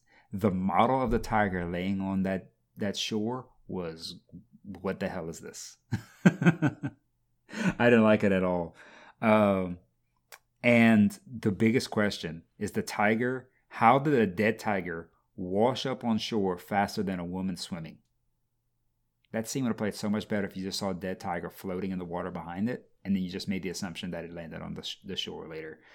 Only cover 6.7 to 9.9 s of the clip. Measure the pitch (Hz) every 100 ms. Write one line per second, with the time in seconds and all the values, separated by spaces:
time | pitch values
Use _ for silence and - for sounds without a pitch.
6.7 | - 131 - _ _ _ _ _ 220 196
7.7 | - 120 120 110 107 104 95 92 90 82
8.7 | - - - - _ 113 107 104 98 92
9.7 | 87 _